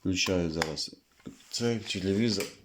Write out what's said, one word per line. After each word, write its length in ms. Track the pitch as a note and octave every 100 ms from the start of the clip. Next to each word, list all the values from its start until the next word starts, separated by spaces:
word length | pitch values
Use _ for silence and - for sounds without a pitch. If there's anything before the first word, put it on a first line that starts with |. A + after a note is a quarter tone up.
Включаю 500 | F#2+ F#2 - F#2 E2+
зараз 460 | D#2+ D#2 D2+ - - _ _ - - -
цей 280 | - A#2 A2+
телевізор. 680 | G2+ G2+ F#2 G2 A#2 F#2+ - -